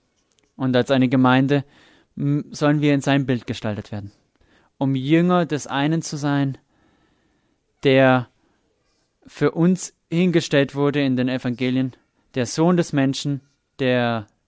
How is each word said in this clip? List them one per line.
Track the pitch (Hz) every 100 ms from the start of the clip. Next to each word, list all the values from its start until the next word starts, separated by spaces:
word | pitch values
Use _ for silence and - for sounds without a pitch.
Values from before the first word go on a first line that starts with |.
| _ _ _ _ _ -
Und | 131 123
als | 120
eine | 135 127
Gemeinde, | 131 127 127 135 143 135 _ _ _ _ -
m, | 143 147 -
sollen | - 147 147
wir | 147
in | 143
seinem | 139 139 131
Bild | 123 -
gestaltet | 120 113 104 -
werden, | 104 101 _ _ _ _ _ _ _
um | 135 135
Jünger | 131 165 175 180 165
des | 147 -
einen | 135 143 160
zu | - 151
sein, | 147 143 139 131 _ _ _ _ _ _ _ _ _ _ _ _
der | 143 135 131 127 - _ _ _ _ _ _ _ _ _ -
für | - 147
uns | - 170 185 - - _
hingestellt | 165 185 165 - 147 139 139
wurde | 143 143
in | 139 127
den | 127
Evangelien, | 127 127 117 127 127 131 - _ _ _ -
der | 113
Sohn | - 165 180
des | 170
Menschen, | 147 135 135 143 139 - _ _ -
der | 131 127 120 113 104 _